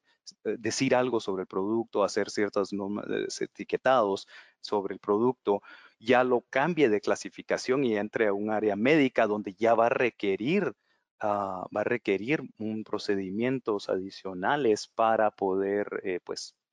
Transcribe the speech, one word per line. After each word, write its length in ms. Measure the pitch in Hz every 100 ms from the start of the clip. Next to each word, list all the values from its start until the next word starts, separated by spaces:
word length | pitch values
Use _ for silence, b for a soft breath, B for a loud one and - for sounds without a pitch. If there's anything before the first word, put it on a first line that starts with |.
| _ _ - -
decir 520 | 110 101 110 - 135 127
algo 240 | 127 117
sobre 220 | - 95
el 60 | 92
producto, 580 | 98 98 113 117 107 95
hacer 240 | - 101
ciertas 420 | - 104 104 95
normas, 340 | 101 98 104 -
eh, 180 | 104 - -
etiquetados 840 | - - 101 107 127 131 104 98 - B B _
sobre 320 | - 104 98
el 60 | 95
producto, 600 | - 104 120 - - 101 B B B _
ya 240 | 110 123
lo 180 | 127 123 -
cambie 380 | 135 147 160 135
de 140 | 104
clasificación 800 | - 101 95 - - 87 - 131
y 140 | 131 107
entre 300 | 107 - 110
a 60 |
un 160 | 101 107
área 280 | 107 107 101
médica 500 | 120 160 135 - 113
donde 260 | 104 101 95
ya 180 | 113
va 140 | 113 117
a 20 |
requerir, 840 | - 123 - 101 95 117 190 165 - _ _ _ -
ah, 480 | 107 101 98 92 92 104
va 60 |
a 40 | 104
requerir 580 | 120 - 95 110 156 131 -
un 260 | 107 110 107
procedimientos 1040 | 104 - 101 95 101 123 131 117 101 -
adicionales 1000 | 101 95 - 95 90 98 147 120 107 -
para 440 | - 113 110 107
poder, 680 | - 98 95 98 101 104 98
eh, 180 | 104 90
pues, 320 | - - - - _